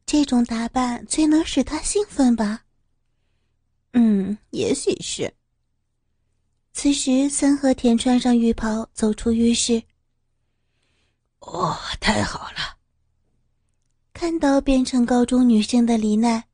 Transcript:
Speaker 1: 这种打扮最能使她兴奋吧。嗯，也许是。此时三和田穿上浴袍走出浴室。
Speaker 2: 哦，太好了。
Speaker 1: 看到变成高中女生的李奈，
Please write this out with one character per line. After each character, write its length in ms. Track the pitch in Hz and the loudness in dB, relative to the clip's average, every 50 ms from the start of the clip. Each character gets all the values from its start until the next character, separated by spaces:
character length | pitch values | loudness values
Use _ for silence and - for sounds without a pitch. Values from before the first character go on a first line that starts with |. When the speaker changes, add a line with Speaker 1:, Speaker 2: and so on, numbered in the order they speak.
| _ | _
Speaker 1:
这 220 | - - 302 285 | -2 0 0 2
种 180 | - 254 240 240 | 2 2 2 2
打 240 | - 233 226 233 233 | 0 -2 -4 -4 -4
扮 380 | - 262 254 247 240 240 220 | -2 -2 -2 -2 -4 -6 -8
最 200 | - - - 311 | -6 -2 0 2
能 160 | 302 302 311 | 4 4 2
使 220 | 339 - - 285 254 | 2 0 -2 -2 -2
她 140 | - 285 311 | -2 -4 -8
兴 240 | - - - 403 415 | -6 -2 -2 -2 -2
奋 300 | - - - 269 247 240 | -2 0 2 2 2 2
吧。 280 | 220 220 208 214 - _ _ _ _ _ _ _ _ _ _ _ _ _ _ _ _ _ _ _ _ _ _ _ _ _ _ - | 2 0 -4 -4 -6 _ _ _ _ _ _ _ _ _ _ _ _ _ _ _ _ _ _ _ _ _ _ _ _ _ _ 2
嗯， 420 | 247 233 220 208 196 190 190 208 - _ _ | 2 4 4 4 2 0 -2 -6 -10 _ _
也 240 | - - 117 92 277 | -6 -4 -2 -2 -2
许 200 | - - 403 - - | -2 -2 -4 -4 -4
是。 320 | - - - - 143 - - _ _ _ _ _ _ _ _ _ _ _ _ _ _ _ _ _ _ _ _ _ _ _ _ _ _ _ | -6 -10 -8 -6 -8 -8 -8 _ _ _ _ _ _ _ _ _ _ _ _ _ _ _ _ _ _ _ _ _ _ _ _ _ _ _
此 200 | - - - 285 | -10 -4 0 0
时 360 | 285 277 - 277 254 262 277 285 | 0 0 0 0 2 2 2 0
三 280 | - - 294 277 285 | 0 0 2 2 2
和 160 | 277 277 262 262 | 2 2 0 0
田 220 | - - 240 233 | 2 2 2 2
穿 220 | 233 - 254 247 247 | 2 2 2 0 2
上 180 | - 254 240 | 2 2 2
浴 160 | 233 233 233 | 2 2 2
袍 360 | 226 - 220 220 214 220 226 - | 0 0 -2 -4 -4 -4 -6 -10
走 200 | _ - 226 214 | _ -2 -2 -2
出 180 | 214 - - 233 | -2 -2 -2 -2
浴 220 | 226 226 233 233 | 0 2 2 2
室。 300 | 233 226 - - 233 226 - _ _ _ _ _ _ _ _ _ _ _ _ _ _ _ _ _ _ _ _ _ _ _ _ _ _ _ _ _ _ _ | 2 2 0 0 0 -2 -2 _ _ _ _ _ _ _ _ _ _ _ _ _ _ _ _ _ _ _ _ _ _ _ _ _ _ _ _ _ _ _
Speaker 2:
哦， 360 | - - - 139 143 160 - - - - - - | -18 -12 -8 -6 -4 -4 -4 -6 -8 -12 -10 -6
太 220 | - - 214 104 | -2 0 0 0
好 280 | 101 - - - - - | 0 -4 -6 -10 -12 -14
了。 260 | - - - - - _ _ _ _ _ _ _ _ _ _ _ _ _ _ _ _ _ _ _ _ _ _ _ _ _ _ _ | -12 -12 -12 -12 -12 _ _ _ _ _ _ _ _ _ _ _ _ _ _ _ _ _ _ _ _ _ _ _ _ _ _ _
Speaker 1:
看 260 | - - 349 339 330 330 | -12 -6 -4 -4 -2 0
到 220 | 302 277 277 277 | 0 2 2 2
变 240 | 277 277 269 262 254 | 2 2 2 2 2
成 200 | - - 247 240 | 0 0 -2 0
高 200 | 240 247 247 240 | 2 2 0 2
中 240 | 240 254 247 254 240 | 2 2 2 4 4
女 120 | 226 214 | 4 2
生 240 | 208 - - 240 233 | 2 2 0 0 2
的 140 | 226 233 220 | 2 0 0
李 180 | 214 214 214 | 0 0 0
奈， 280 | 220 226 240 226 226 - _ | 2 2 0 0 -2 -4 _